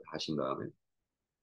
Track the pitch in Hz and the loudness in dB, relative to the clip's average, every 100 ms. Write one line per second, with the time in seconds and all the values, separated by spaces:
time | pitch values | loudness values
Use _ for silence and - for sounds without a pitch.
0 | - 78 - 73 65 69 - - _ _ | -2 -2 2 2 2 0 -2 -8 _ _
1 | _ _ _ _ | _ _ _ _